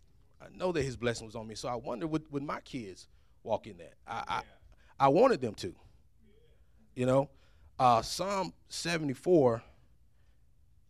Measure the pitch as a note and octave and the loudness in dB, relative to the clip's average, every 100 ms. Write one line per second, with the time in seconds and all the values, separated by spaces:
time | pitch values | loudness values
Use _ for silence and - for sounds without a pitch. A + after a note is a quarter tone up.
0 | _ _ _ _ - G2+ F#3 E3 C3 A2+ | _ _ _ _ -20 -6 -2 -2 -4 -4
1 | A#2+ A#2 A2+ A2+ A2 G#2+ C3+ A#2+ D3 A#3 | -4 -4 -10 -12 -12 -10 -8 -8 -8 -8
2 | E3 D#3 D#3 C#3 D3 A3 - C#3 G2+ F2+ | -4 -6 -6 -8 -8 -10 -10 -12 -12 -14
3 | - _ _ _ A#2+ G#2 A2+ F2 D#2 - | -20 _ _ _ -4 -4 -4 -16 -20 -20
4 | - A2+ - A2 - - - - - - | -10 -8 -4 -6 -6 -18 -20 -20 -20 2
5 | C#3 D#3 C4 F3 B2 G2+ F#2+ - - _ | 4 6 6 4 -2 -6 -10 -12 -20 _
6 | _ _ _ _ _ _ _ _ _ - | _ _ _ _ _ _ _ _ _ -4
7 | B2+ C3 C#3+ _ _ _ - - B2+ A#2 | 2 2 0 _ _ _ -18 2 4 4
8 | - - F#3 G3+ E3+ - _ - - E3+ | 2 -6 -4 -4 -4 -8 _ -8 -4 -2
9 | D3 B2+ F3 F3 B2+ A#2 - - _ _ | -2 -4 4 6 6 2 -4 -20 _ _
10 | _ _ _ _ _ _ _ _ | _ _ _ _ _ _ _ _